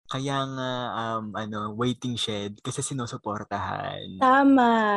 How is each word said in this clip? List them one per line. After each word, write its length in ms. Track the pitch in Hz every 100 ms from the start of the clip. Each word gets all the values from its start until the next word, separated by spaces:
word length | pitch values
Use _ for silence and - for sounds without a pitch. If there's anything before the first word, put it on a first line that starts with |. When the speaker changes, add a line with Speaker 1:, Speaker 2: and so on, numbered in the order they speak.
| -
Speaker 1:
Kaya 320 | 135 139 139 135
nga, 260 | 131 127 127 120
um, 320 | 101 113 113 107
ano, 240 | 98 110 107 107
waiting 420 | 107 123 120 127 113
shed 440 | - 104 101 104
kasi 220 | 131 135
sinusuportahan. 1300 | - 135 117 127 110 104 104 101 101 98 98 95 101 95
Speaker 2:
Tama, 520 | 262 269 277 269 240 226 214